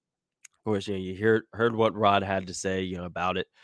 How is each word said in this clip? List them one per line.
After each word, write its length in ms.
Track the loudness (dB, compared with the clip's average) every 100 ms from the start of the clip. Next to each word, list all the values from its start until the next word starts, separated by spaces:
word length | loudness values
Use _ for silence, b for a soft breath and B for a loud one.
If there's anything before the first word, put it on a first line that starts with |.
| _ _ _ _ -20 _
Of 40 |
course, 220 | -4 -4 -2
you 80 |
know, 60 | -6
you 160 | -6 0
hear, 260 | 4 4 0
heard 220 | -2 0
what 220 | 2 2 4
Rod 260 | 4 4
had 240 | 2 -2 -4
to 80 |
say, 280 | -6 -4 -4
you 160 | -4 -6
know, 60 |
about 320 | -8 -4 -2 -2
it, 120 | -6 b